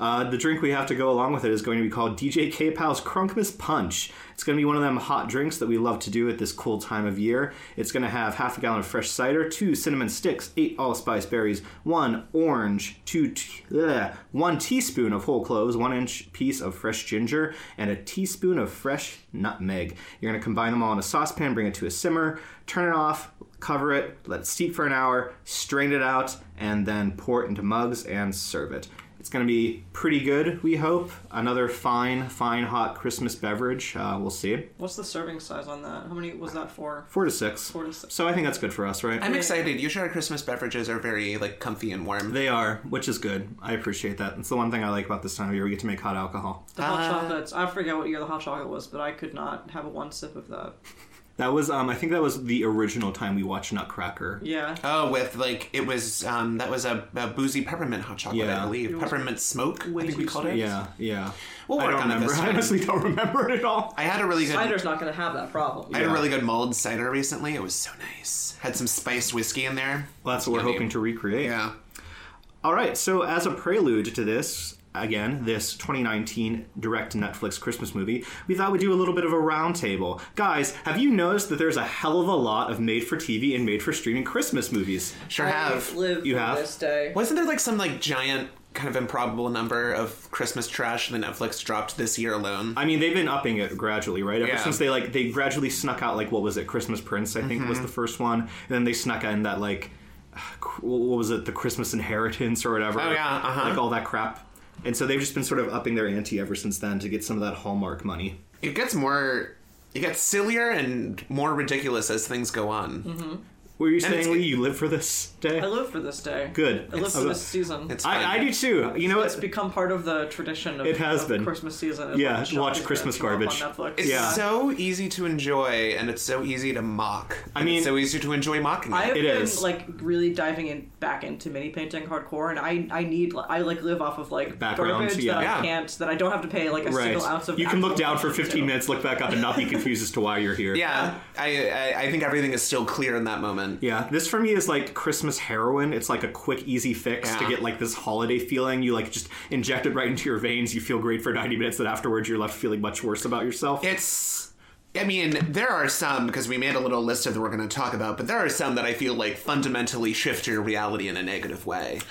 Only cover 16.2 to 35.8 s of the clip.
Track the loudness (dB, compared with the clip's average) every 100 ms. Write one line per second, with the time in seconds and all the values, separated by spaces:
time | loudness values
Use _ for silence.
16.2 | -12 -2 -2 0 -4 -4 -2 -2 -2 -2
17.2 | 0 0 0 -4 -14 -6 -4 -4 -4 -4
18.2 | -4 0 2 2 0 -2 -4 -2 -4 -12
19.2 | -12 -4 -4 -2 -2 -2 -4 -8 -16 -6
20.2 | -4 -2 -2 0 2 2 2 0 0 0
21.2 | 0 0 0 0 0 -2 -4 -2 0 2
22.2 | 0 -2 -10 -16 -6 0 2 4 2 0
23.2 | -6 -18 -20 -12 -4 0 2 2 0 -8
24.2 | -8 -6 -4 -2 -2 0 0 2 4 4
25.2 | 0 -8 -8 -6 -2 2 4 4 4 2
26.2 | 0 -4 -14 -6 0 2 2 2 0 0
27.2 | 0 2 2 -2 0 2 0 -2 -4 -2
28.2 | -2 -2 -4 -4 -4 -6 -10 -16 -20 -18
29.2 | -6 0 4 4 2 0 -10 -2 2 2
30.2 | 4 2 2 0 2 2 4 2 0 -8
31.2 | -8 -2 0 2 2 0 2 2 2 0
32.2 | -2 -2 0 2 0 0 0 -2 -4 -2
33.2 | -2 -2 -2 0 0 -2 -4 -4 -2 -2
34.2 | -2 -2 0 0 -2 -8 -8 -8 -8 -6
35.2 | -6 -8 -10 -10 -8 -10